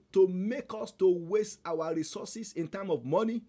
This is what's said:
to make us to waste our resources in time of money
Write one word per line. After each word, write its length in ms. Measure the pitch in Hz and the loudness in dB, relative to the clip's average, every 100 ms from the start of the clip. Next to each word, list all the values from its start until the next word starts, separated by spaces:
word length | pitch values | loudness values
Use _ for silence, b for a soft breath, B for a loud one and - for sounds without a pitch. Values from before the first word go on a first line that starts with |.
| _ | _
to 140 | 190 185 | 4 6
make 440 | 185 208 269 - | 4 -2 -4 -6
us 180 | 220 226 | -8 -10
to 160 | - 190 | 2 4
waste 520 | 175 170 214 214 - | 4 2 0 0 -6
our 300 | 170 160 160 | -4 -2 -2
resources 580 | 165 156 202 202 226 220 | -2 -4 -6 -8 -8 -8
in 140 | - 160 | -6 -6
time 220 | 196 196 | -6 -2
of 140 | 151 | -2
money 380 | 123 170 226 233 | 0 2 2 -2